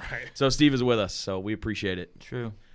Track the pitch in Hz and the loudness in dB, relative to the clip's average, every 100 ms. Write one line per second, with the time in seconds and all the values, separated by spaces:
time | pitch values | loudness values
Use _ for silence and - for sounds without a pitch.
0 | - 120 123 - 139 127 147 135 123 117 | -10 -10 -12 0 2 6 6 6 4 2
1 | 95 - - 95 98 107 110 101 101 92 | 0 -4 -6 -4 -4 -6 -4 -4 -4 -4
2 | 87 - - 123 117 104 - | -8 -16 -12 -8 -8 -10 -18